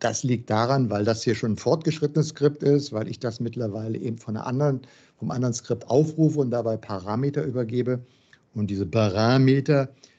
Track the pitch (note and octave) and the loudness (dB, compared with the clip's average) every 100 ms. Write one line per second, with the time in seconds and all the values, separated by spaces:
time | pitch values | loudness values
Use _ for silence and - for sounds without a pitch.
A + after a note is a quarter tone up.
0 | A#2 A#2 B2+ A#2 - A2 A#2 C#3 A#2 G#2 | -4 -2 -2 -2 0 0 2 2 2 0
1 | G#2 A2+ B2 G#2+ A#2 G2+ B2 C#3+ E3 D#3+ | 0 0 0 0 -2 -2 2 2 0 0
2 | D3 D#3 D#3 - D3 D3 C#3+ C#3+ C#3 G#2+ | 0 0 -2 2 0 2 2 2 2 -6
3 | A2 - A#2+ - A#2 A#2+ A2+ G#2 A2 A2 | -6 -6 -6 -4 -6 -6 -6 -6 -6 -6
4 | A#2+ A#2 - G#2+ - B2+ D3 C3 - - | -6 -8 -8 -6 -4 0 0 0 -6 -20
5 | _ - - B2 B2+ A#2 - A2+ - B2+ | _ -10 -6 -2 -2 -2 -4 -6 0 2
6 | D#3 D#3+ D#3 D3 B2+ A#2+ A2+ A2 - G2 | 2 4 2 2 0 0 -2 -4 -4 -8
7 | F#2 A2+ C#3 C#3+ D3+ A#2+ A2+ B2 A#2+ B2 | -4 -2 -2 -2 -4 -4 -2 -2 -2 -2
8 | - _ _ _ _ A2 G2 G2 F#2 A2 | -6 _ _ _ _ -4 -2 -2 0 2
9 | G#2+ G2 A2+ C3 C3 C3+ C3+ C#3 C3 - | 2 2 4 6 6 4 4 2 0 -8
10 | - | -20